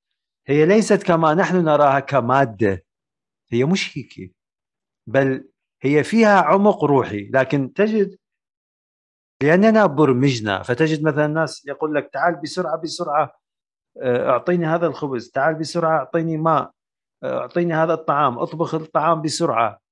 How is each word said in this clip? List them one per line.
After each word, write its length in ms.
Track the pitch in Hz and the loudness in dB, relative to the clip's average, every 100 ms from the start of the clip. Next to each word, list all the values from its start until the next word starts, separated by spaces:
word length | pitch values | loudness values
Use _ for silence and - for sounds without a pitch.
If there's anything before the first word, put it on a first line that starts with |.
| _ _ _ _ - | _ _ _ _ -2
هي 180 | 147 156 | 2 4
ليست 380 | 214 202 196 | 4 2 0
كما 300 | 190 165 160 | 2 2 2
نحن 220 | 160 160 180 | 2 0 0
نراها 440 | 160 147 143 139 | 2 4 4 2
كمادة، 840 | 135 139 117 135 135 101 107 95 - _ _ _ _ _ _ | 0 -2 2 0 0 -2 -2 -2 -10 _ _ _ _ _ _
هي 160 | 120 139 | -2 0
مش 320 | 196 - - | -2 -4 -10
هيك، 380 | 113 - 95 _ _ _ _ _ _ _ - | -16 -18 -18 _ _ _ _ _ _ _ -4
بل 420 | 127 139 131 - _ _ _ | 0 0 -2 -8 _ _ _
هي 220 | 135 151 | 0 0
فيها 380 | 139 220 220 196 | 2 4 6 6
عمق 420 | 151 196 208 208 | 4 4 4 2
روحي. 460 | 147 139 104 104 101 | 2 2 2 -6 -2
لكن 400 | 131 127 147 131 | 0 0 0 -2
تجد، 440 | - 214 214 190 - _ _ _ _ _ _ _ _ _ _ _ _ | -2 0 0 -2 -6 _ _ _ _ _ _ _ _ _ _ _ _
لأننا 420 | 143 175 220 220 196 | 2 4 4 4 2
برمجنا، 800 | 139 147 123 139 120 107 95 | 4 2 4 2 0 -2 -4
فتجد 400 | - 123 156 156 | -4 -2 0 0
مثلًا 220 | 156 143 151 | -2 0 -2
الناس 400 | 156 156 - 139 | -2 -4 -6 -14
يقول 300 | 135 156 147 | -8 -4 -4
لك: 140 | - | -6
"تعال 220 | 135 170 165 | -4 -2 -2
بسرعة، 420 | 151 185 165 165 | -8 -8 -6 -6
بسرعة، 600 | 165 - 165 147 143 - _ _ _ _ _ - | -8 -8 -4 -2 -4 -8 _ _ _ _ _ -8
آه، 280 | 127 123 135 | -4 -2 0
أعطيني 360 | 123 - 180 160 | -2 0 -2 0
هذا 220 | 165 170 | -2 -2
الخبز، 420 | 135 147 123 110 | -4 -6 -8 -6
تعال 260 | 135 147 160 | -2 -2 -2
بسرعة 420 | 160 170 165 160 | -6 -4 -2 -2
أعطيني 400 | 131 170 165 156 | -2 -4 -2 -2
ماء، 340 | 160 147 - _ _ _ _ _ | 0 0 -2 _ _ _ _ _
آه، 140 | 131 127 | -8 -6
أعطيني 340 | 123 175 175 | -4 -4 -2
هذا 200 | 156 160 | 0 0
الطعام، 460 | 160 160 147 143 120 | -2 -2 0 0 -2
أطبخ 360 | - 160 156 160 | -6 -4 -4 -4
الطعام 460 | 156 160 156 160 | -4 -2 0 0
بسرعة." 580 | 156 - 165 113 113 - _ | -2 -2 -2 0 -2 -4 _